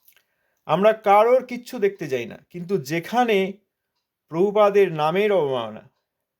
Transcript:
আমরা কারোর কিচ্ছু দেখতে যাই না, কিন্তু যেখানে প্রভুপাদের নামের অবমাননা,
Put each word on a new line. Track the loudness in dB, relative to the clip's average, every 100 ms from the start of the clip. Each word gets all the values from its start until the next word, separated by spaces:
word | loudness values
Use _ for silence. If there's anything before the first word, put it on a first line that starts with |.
| _ _ _ _ _ _ -4
আমরা | 2 2
কারোর | 2 4 4 6 2 0
কিচ্ছু | -10 -12 -2
দেখতে | -2 -2 -6
যাই | -6 -6
না, | -14 _
কিন্তু | -14 -6 -6
যেখানে | -4 -8 -4 -2 0 0 -2 -8 _ _ _ _ _ _ _
প্রভুপাদের | -2 0 2 4 4 2
নামের | 0 -2 0 0
অবমাননা, | 0 0 -2 -6 -12 -20 _ _ _ _ _